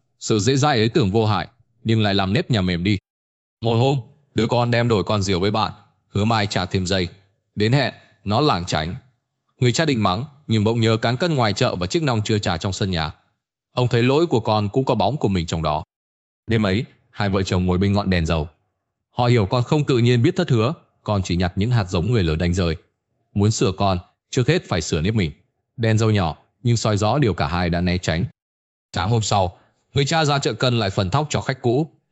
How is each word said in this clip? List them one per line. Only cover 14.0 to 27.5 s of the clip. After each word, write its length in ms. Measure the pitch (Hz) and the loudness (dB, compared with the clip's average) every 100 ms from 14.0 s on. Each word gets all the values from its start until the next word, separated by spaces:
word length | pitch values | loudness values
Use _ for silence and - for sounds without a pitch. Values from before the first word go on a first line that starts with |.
lỗi 240 | 123 139 170 | 2 2 2
của 140 | 127 | 0
con 280 | 113 107 104 | 0 0 0
cũng 160 | 101 | -2
có 100 | 101 | 0
bóng 220 | 120 95 143 | 0 0 0
của 120 | 110 | 0
mình 180 | 92 85 | 0 -2
trong 160 | 80 | -2
đó. 220 | 78 76 82 _ _ _ _ _ - | -2 -2 -6 _ _ _ _ _ -2
Đêm 200 | 113 104 | 0 2
ấy, 180 | 95 156 _ _ | 0 -4 _ _
hai 180 | - 104 | -6 -2
vợ 140 | 98 | -2
chồng 240 | 95 95 90 | 0 0 0
ngồi 120 | 90 | 2
bên 140 | 101 | 2
ngọn 180 | 101 95 | 0 0
đèn 160 | 92 80 | 0 0
dầu. 220 | 82 76 _ _ _ _ _ _ | -2 -4 _ _ _ _ _ _
Họ 160 | - 123 | -2 2
hiểu 200 | 123 98 | 2 2
con 160 | 127 | 0
không 220 | 120 156 | 0 0
tự 140 | 147 127 | 2 2
nhiên 240 | 117 123 | 4 4
biết 140 | 127 180 | 2 2
thất 140 | 175 | 0
hứa, 240 | 120 113 170 _ _ | 2 0 -2 _ _
con 200 | - 104 | -4 -2
chỉ 140 | 92 87 | 0 0
nhặt 160 | 90 98 | -2 -2
những 140 | 107 | 0
hạt 140 | 120 | 0
giống 280 | 90 92 90 | 0 -2 0
người 100 | 123 | 0
lớn 160 | 85 80 | 0 0
đánh 160 | 87 | 0
rơi. 220 | 87 85 80 _ _ _ _ _ | 0 0 -2 _ _ _ _ _
Muốn 160 | 101 101 | 0 2
sửa 220 | 110 123 | 2 0
con, 260 | 92 98 92 - _ - | 0 0 -2 -6 _ -8
trước 180 | - 123 | -2 2
hết 160 | 175 - | 0 0
phải 120 | 92 | -6
sửa 200 | - - | -2 -2
nếp 140 | 175 | 0
mình. 180 | 220 85 - _ _ _ - | 0 -2 -6 _ _ _ -4
Đèn 220 | 113 107 | 0 2
dầu 120 | 113 | 2
nhỏ, 260 | 104 85 78 _ _ | 2 0 -6 _ _
nhưng 140 | 120 117 | -2 0
soi 200 | 117 104 | 0 0
rõ 220 | 107 131 | 0 2
điều 160 | 123 | 0
cả 120 | 87 | 0
hai 240 | 73 | -2